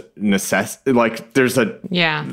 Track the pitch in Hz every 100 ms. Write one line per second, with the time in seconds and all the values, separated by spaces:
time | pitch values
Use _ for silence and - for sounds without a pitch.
0 | - - 104 98 - 95 113 - - 120
1 | 117 117 - 135 127 127 107 - - 175
2 | 165 151 135